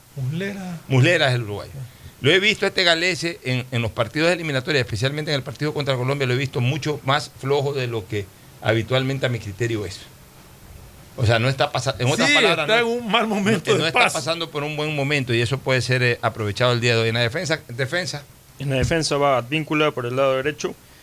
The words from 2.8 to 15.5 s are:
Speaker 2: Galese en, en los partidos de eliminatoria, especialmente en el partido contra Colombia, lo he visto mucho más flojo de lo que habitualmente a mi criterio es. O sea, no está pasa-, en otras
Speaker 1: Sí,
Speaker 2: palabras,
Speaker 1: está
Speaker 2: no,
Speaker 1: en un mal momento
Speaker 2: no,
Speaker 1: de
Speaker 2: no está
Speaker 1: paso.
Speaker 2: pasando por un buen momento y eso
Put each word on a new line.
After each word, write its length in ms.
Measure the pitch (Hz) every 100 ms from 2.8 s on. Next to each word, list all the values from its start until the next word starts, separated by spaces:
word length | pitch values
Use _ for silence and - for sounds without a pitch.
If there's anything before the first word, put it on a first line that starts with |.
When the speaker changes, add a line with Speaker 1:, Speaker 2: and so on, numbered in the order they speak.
Speaker 2:
Galese 560 | 175 165 180 160 170 170
en, 220 | 127 127 123
en 100 | 120
los 80 | 113
partidos 380 | - 110 - 165
de 60 |
eliminatoria, 460 | 175 160 135 127 143
especialmente 520 | 120 98 131 147 151
en 20 | 139
el 60 |
partido 320 | 143 113 147
contra 220 | 147 139 127
Colombia, 300 | 131 143 127
lo 80 |
he 20 | 123
visto 240 | 135 139
mucho 400 | 120 151 151 147
más 260 | 127 147 147 -
flojo 320 | 131 143 139
de 160 | 139 120
lo 180 | 113 -
que 200 | 104 98 - - -
habitualmente 640 | 107 113 104 131 131 135 131
a 20 |
mi 120 | 117
criterio 440 | 98 95 117 110
es. 140 | 95 - - - - - - - - - - - - -
O 100 | 113
sea, 140 | 117
no 80 | 123
está 240 | 135 147
pasa-, 240 | 135 131 101
en 100 | 123
otras 200 | 170 285
Speaker 1:
Sí, 60 | 285
Speaker 2:
palabras, 320 | 208 165 151
Speaker 1:
está 120 | 226
Speaker 2:
no, 60 | 233 240
Speaker 1:
en 60 |
un 80 | 226
mal 160 | 226 220
momento 440 | 202 196 202 -
Speaker 2:
no, 40 | 208
Speaker 1:
de 40 |
Speaker 2:
no 40 | 160
está 100 | -
Speaker 1:
paso. 160 | -
Speaker 2:
pasando 360 | 165 139 165 160
por 120 | 151
un 140 | 147 151
buen 180 | 151
momento 400 | 147 139 147 127
y 60 | 117
eso 180 | 120